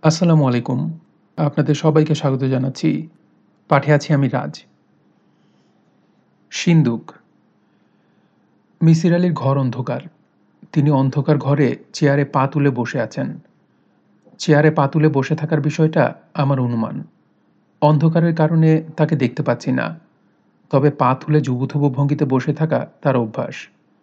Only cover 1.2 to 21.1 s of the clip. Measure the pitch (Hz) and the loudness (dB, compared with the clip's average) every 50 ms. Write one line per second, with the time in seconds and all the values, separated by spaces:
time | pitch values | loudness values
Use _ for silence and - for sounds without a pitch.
1.2 | _ _ _ - 160 143 - - 147 151 147 143 - 160 147 160 156 151 151 147 | _ _ _ -4 -4 -2 -2 -2 0 0 -2 0 0 2 4 4 2 2 0 -2
2.2 | - 143 135 131 135 131 131 127 131 139 135 - - 156 - 151 160 - _ _ | 0 -2 -2 0 -2 -2 -2 -2 -2 -4 -6 -2 -2 -2 -2 -2 -6 -10 _ _
3.2 | _ _ _ _ _ _ _ _ _ _ - 139 135 143 151 143 151 - 160 139 | _ _ _ _ _ _ _ _ _ _ 0 0 4 2 0 0 2 0 0 2
4.2 | 139 120 - - - 151 151 - - _ _ _ _ _ _ _ _ _ _ _ | 2 0 -2 -4 -6 -6 -12 -14 -20 _ _ _ _ _ _ _ _ _ _ _
5.2 | _ _ _ _ _ _ _ _ _ _ _ _ _ _ _ _ _ _ _ _ | _ _ _ _ _ _ _ _ _ _ _ _ _ _ _ _ _ _ _ _
6.2 | _ _ _ _ _ _ - - - - 170 160 147 120 117 110 - - - - | _ _ _ _ _ _ -12 -4 0 2 4 4 4 2 0 -4 -8 -14 -20 -20
7.2 | _ _ _ _ _ _ _ _ _ _ _ _ _ _ _ _ _ _ _ _ | _ _ _ _ _ _ _ _ _ _ _ _ _ _ _ _ _ _ _ _
8.2 | _ _ _ _ _ _ _ _ _ _ _ _ 165 160 165 160 165 175 170 175 | _ _ _ _ _ _ _ _ _ _ _ _ 4 4 4 4 4 2 2 2
9.2 | 180 180 160 - - 135 139 139 135 127 107 113 - - 120 135 - - _ _ | 0 0 -2 -2 -2 -2 0 0 0 -2 -4 -6 -8 -8 -8 -10 -10 -16 _ _
10.2 | _ _ _ _ _ _ _ _ - _ - 160 139 147 147 135 135 135 - 147 | _ _ _ _ _ _ _ _ -20 _ -2 0 2 2 2 2 2 0 0 -2
11.2 | 135 - 151 143 - 131 143 143 143 123 - - - _ _ - 156 143 139 143 | 0 0 0 0 2 -2 0 2 2 0 0 -4 -12 _ _ -2 0 2 2 2
12.2 | 143 139 - 139 131 135 165 151 143 143 127 123 120 120 - 135 113 110 - - | -2 -2 0 -2 -2 0 -2 0 0 0 0 -2 -6 -4 -4 -6 -6 -6 -6 -8
13.2 | 131 - 156 - _ _ _ _ _ _ _ _ _ _ _ _ _ _ _ _ | -8 -8 -10 -12 _ _ _ _ _ _ _ _ _ _ _ _ _ _ _ _
14.2 | _ - _ _ - - 151 143 151 156 156 160 139 139 - 160 151 156 139 139 | _ -20 _ _ 2 2 4 4 4 4 2 2 -2 0 0 2 2 2 2 0
15.2 | 135 - 160 156 147 156 165 151 135 151 147 - 160 156 160 165 131 120 - - | -2 -2 -4 -4 -2 -2 -2 -2 -2 -2 0 0 0 0 2 0 0 0 -2 -8
16.2 | _ _ _ - 143 139 143 131 127 120 120 113 110 - - - - - _ _ | _ _ _ -4 -2 0 0 0 -2 -2 -2 -4 -4 -6 -6 -10 -12 -14 _ _
17.2 | _ _ _ _ _ _ _ _ _ _ _ _ - 147 156 147 147 160 160 165 | _ _ _ _ _ _ _ _ _ _ _ _ 2 4 4 4 2 2 2 2
18.2 | 160 170 165 165 160 156 170 160 160 160 156 160 160 160 - - 156 147 165 135 | 0 0 2 2 0 2 2 4 4 4 4 2 0 -6 -2 -2 0 0 0 0
19.2 | 131 123 - - 131 135 123 117 - - 131 127 117 - - - _ _ _ _ | 0 -2 -2 -4 -2 -2 -2 -4 -2 -4 -2 -2 -4 -6 -8 -12 _ _ _ _
20.2 | _ _ _ _ _ _ _ _ _ _ - 135 135 147 143 - 135 123 | _ _ _ _ _ _ _ _ _ _ 0 2 2 2 0 2 0 0